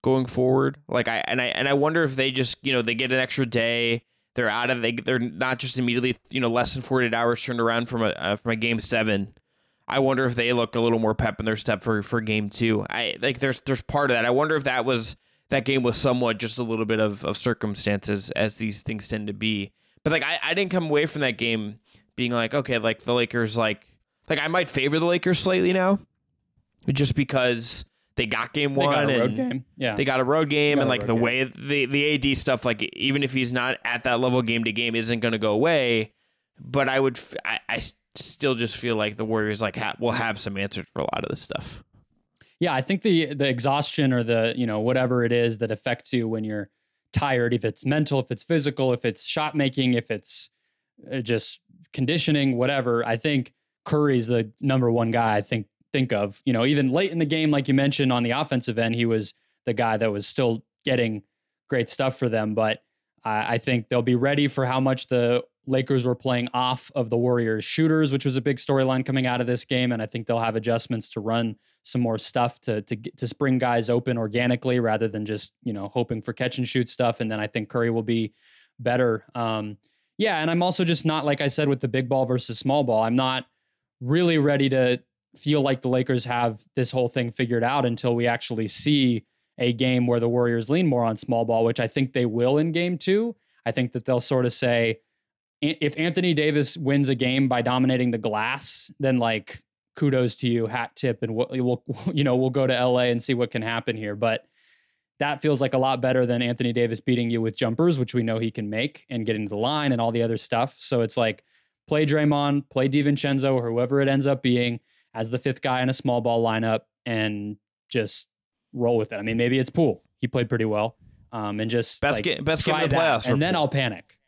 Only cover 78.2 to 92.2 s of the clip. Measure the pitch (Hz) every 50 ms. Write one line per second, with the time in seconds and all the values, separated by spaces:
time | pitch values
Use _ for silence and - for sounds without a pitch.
78.2 | 113 107 _ _ _ _ _ _ _ _ _ - 120 120 120 127 127 120 110 104
79.2 | - - _ 123 117 113 110 110 107 107 104 _ _ _ _ _ _ _ _ -
80.2 | 208 220 185 156 156 160 170 175 175 180 - - 185 170 170 151 - 160 156 156
81.2 | 151 147 143 - 147 135 - - 151 143 139 131 - 123 107 131 131 123 139 131
82.2 | 131 123 127 123 - - 113 - - 131 135 147 139 123 113 107 113 113 120 127
83.2 | 131 131 131 131 123 _ _ _ _ _ _ _ _ _ _ _ 127 123 147 170
84.2 | 180 170 165 151 139 147 143 139 139 135 135 131 127 123 123 123 _ _ _ _
85.2 | _ _ _ - - 147 147 147 135 139 139 131 - 127 127 127 127 - 131 120
86.2 | - 123 120 120 120 117 110 104 - _ _ 135 127 - - 131 123 120 - 135
87.2 | 120 117 - - 131 117 120 117 117 120 139 147 127 120 117 110 - 123 120 117
88.2 | 120 120 117 120 - - 120 110 110 101 - - - 147 151 143 135 127 120 110
89.2 | _ _ _ _ _ _ _ - 123 123 120 113 131 127 127 123 123 120 120 117
90.2 | 117 117 117 123 120 120 117 117 113 123 147 175 185 156 131 120 120 113 110 -
91.2 | - - 123 117 117 110 117 113 113 117 117 - 120 110 - 139 135 131 - 131